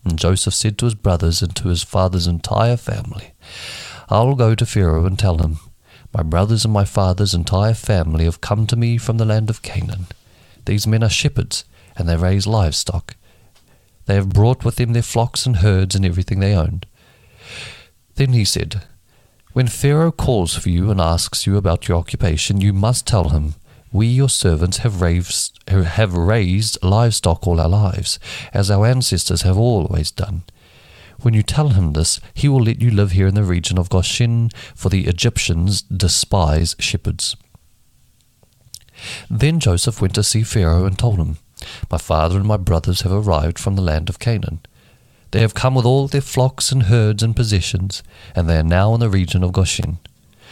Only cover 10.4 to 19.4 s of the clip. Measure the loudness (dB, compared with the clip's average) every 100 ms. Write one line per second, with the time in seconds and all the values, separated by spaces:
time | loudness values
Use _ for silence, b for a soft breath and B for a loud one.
10.4 | b b -4 -2 0 0 0 0 -2 -2
11.4 | -4 -8 -12 b b b -2 0 2 0
12.4 | 0 0 0 -2 -4 -6 -8 -20 b b
13.4 | b b b b b b -2 0 2 4
14.4 | 4 2 -2 -2 0 0 0 0 0 -2
15.4 | 0 2 4 2 2 2 0 0 -2 0
16.4 | 2 2 0 -2 -10 B B B B B
17.4 | B B B B B B _ -2 2 2
18.4 | 2 -2 -4 -8 -12 -20 _ b b b